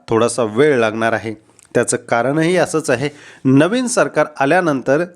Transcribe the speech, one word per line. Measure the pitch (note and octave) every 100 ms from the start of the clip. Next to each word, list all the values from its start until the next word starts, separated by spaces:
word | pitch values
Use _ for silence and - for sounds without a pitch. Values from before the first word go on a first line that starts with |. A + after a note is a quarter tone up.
| -
थोडासा | A2+ A#2 A#2+
वेळ | A2 A2 D3+ C3
लागणार | A2 A2 A2+
आहे. | A2 A2+ G#2+ _ _ _
त्याचं | B2 A2+ B2 -
कारणही | A#2 A#2+ D3+ D#3+ F3+
असंच | C#3+ D#3+ D3
आहे, | A#2+ C#3+ - - -
नवीन | C3+ C3+ E3 B3 A#3+
सरकार | F3+ C#3 D#3 D3+ -
आल्यानंतर | C#3 F3 F3 C3+ A#2 C#3+ F3